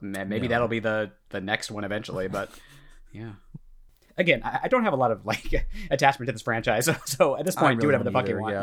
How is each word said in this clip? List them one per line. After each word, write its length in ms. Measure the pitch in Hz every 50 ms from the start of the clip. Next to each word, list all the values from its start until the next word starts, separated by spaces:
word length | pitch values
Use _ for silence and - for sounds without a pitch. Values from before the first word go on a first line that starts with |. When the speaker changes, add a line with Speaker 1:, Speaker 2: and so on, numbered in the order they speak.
Speaker 1:
ma-, 240 | - 101 98 95 98
maybe 240 | 95 104 110 127 117
Speaker 2:
No. 60 | 117
Speaker 1:
that'll 140 | 120 120 110
be 120 | 113 113
the, 320 | 104 110 107 110 107 95 - _ _ -
the 120 | - 101
next 300 | 92 98 107 - - -
one 140 | 110 104 104
eventually, 420 | 98 104 110 110 - - 92 92
but 240 | 95 98 98 98 - - - - - - -
Speaker 2:
<laughs> 300 | - - - - - -
Speaker 1:
yeah. 200 | - 101 113 113 101 101 _ - - - - - - - - - - _ _ _ - -
Again, 240 | 185 170 143 120 -
I, 160 | 123 120 - -
I 40 | 185
don't 140 | 262 254
have 100 | 226 214
a 40 | 151
lot 160 | 131 127 117
of, 120 | 110 98 95
like, 420 | 104 107 - - - - - - - - -
<laughs> 120 | - -
attachment 360 | - 139 143 139 143 - 120
to 60 | 127
this 100 | 104 110
franchise, 420 | - 123 113 113 110 127 110 113 123
<laughs> 20 |
so, 100 | 156 151 - -
so 320 | - - - 185 143 131 -
at 60 | 156
this 100 | 185 175
Speaker 2:
I 40 | -
Speaker 1:
point, 200 | 170 143 127 113
do 60 | 117
Speaker 2:
really 120 | 147 135 104
Speaker 1:
whatever 60 | 104
the 60 | -
Speaker 2:
don't 100 | 98 127
Speaker 1:
fuck 60 | - 98
you 60 | 92
Speaker 2:
either, 80 | 95
Speaker 1:
want, 120 | 107 110 101 98